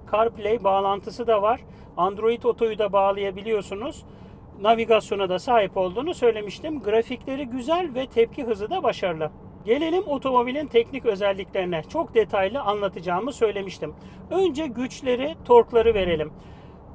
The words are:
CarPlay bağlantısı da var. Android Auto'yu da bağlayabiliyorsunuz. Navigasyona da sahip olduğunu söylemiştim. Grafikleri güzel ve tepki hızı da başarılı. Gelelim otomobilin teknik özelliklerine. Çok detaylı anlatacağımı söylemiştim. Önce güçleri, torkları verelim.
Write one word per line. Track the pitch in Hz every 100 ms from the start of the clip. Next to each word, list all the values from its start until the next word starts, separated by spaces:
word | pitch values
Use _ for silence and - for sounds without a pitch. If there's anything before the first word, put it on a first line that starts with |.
| -
CarPlay | 208 233 226 208 233
bağlantısı | 196 190 196 202 214 202 233
da | 220
var. | 202 262 - - - -
Android | 180 202 220 233
Auto'yu | 247 220 226 208
da | 208
bağlayabiliyorsunuz. | 196 196 196 196 190 208 220 190 196 262 - - - - - - -
Navigasyona | 202 226 220 220 - 202 190
da | 180
sahip | 220 240 190 196
olduğunu | 185 185 302
söylemiştim. | 349 240 214 208 - 311 302
Grafikleri | 202 220 226 240 - 269 277
güzel | 254 240 339 359 247
ve | 269
tepki | - 233 -
hızı | 240 202 214
da | 370
başarılı. | 277 185 190 160 156 - - - -
Gelelim | 262 320 359 403
otomobilin | 277 269 247 240 269 302
teknik | 233 226 269 240
özelliklerine. | 196 202 196 190 196 180 165
Çok | - 311 330 226
detaylı | 208 208 190 196
anlatacağımı | 202 208 202 196 170 180 240
söylemiştim. | - 220 202 196 - 151 - - - -
Önce | 339 381 269 320
güçleri, | 226 254 - 262 247 277 320 -
torkları | 240 226 233 226
verelim. | 214 180 160 151 - - - - - -